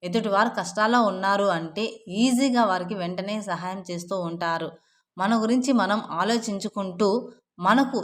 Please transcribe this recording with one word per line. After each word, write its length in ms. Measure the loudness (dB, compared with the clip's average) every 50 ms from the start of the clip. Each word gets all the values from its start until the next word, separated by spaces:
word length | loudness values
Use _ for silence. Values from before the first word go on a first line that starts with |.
ఎదుటివారు 480 | -6 -2 -2 0 0 2 2 2 2 2
కష్టాల్లో 500 | 0 -4 -6 -4 -2 0 2 4 4 4
ఉన్నారు 440 | 4 2 0 0 0 0 2 2 2 2
అంటే 340 | 2 0 -2 -6 -4 -6 -6 -6 -6 -12 -14 -8 0
ఈజీగా 460 | 2 2 4 4 4 2 4 4 4 4
వారికి 300 | 2 2 0 -2 -4 -6
వెంటనే 420 | -4 -4 -4 -4 -6 -6 -6 -6 -6
సహాయం 380 | -4 -6 -6 -6 -6 -8 -8 -10
చేస్తూ 360 | -8 -8 -8 -8 -6 -6 -4 -4
ఉంటారు. 480 | -4 -4 -4 -4 -2 -2 -2 -2 -4 -8 -10 -14 _ _ _ _ _ _ _
మన 160 | -4 0 0 2
గురించి 340 | 2 2 2 2 2 2 2
మనం 260 | 2 2 2 2 0 -2 -2 -4
ఆలోచించుకుంటూ 960 | -4 -2 0 0 0 0 -2 -4 -6 -6 -6 -6 -6 -6 -6 -6 -2 0 2 2 2 0 -2 -6 -14 _ _ _ _ -2
మనకు 400 | 2 4 4 4 4 2 0 -4